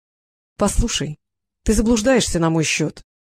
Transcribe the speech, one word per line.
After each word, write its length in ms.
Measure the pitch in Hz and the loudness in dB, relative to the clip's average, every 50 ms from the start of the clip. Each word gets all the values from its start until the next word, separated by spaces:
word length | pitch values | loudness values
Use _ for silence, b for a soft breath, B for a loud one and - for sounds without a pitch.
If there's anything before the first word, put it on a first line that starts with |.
| _ _ _ _ _ _ _ _ _ _ _ | _ _ _ _ _ _ _ _ _ _ _
«Послушай, 640 | _ 202 202 - - 240 226 - - 170 151 151 - _ _ _ _ _ _ _ _ _ | _ -2 0 0 0 0 0 -2 -4 -6 -6 -10 -14 _ _ _ _ _ _ _ _ _
ты 100 | - 220 | 0 0
заблуждаешься 680 | 208 226 220 247 220 208 254 269 233 - - - 170 | 2 2 2 2 2 2 2 2 2 2 0 -2 0
на 100 | 165 165 | 0 0
мой 140 | 165 165 156 | 0 0 0
счёт». 400 | - - - 160 147 - - - _ _ _ _ | 0 -2 -2 -4 -4 -6 -10 -20 _ _ _ _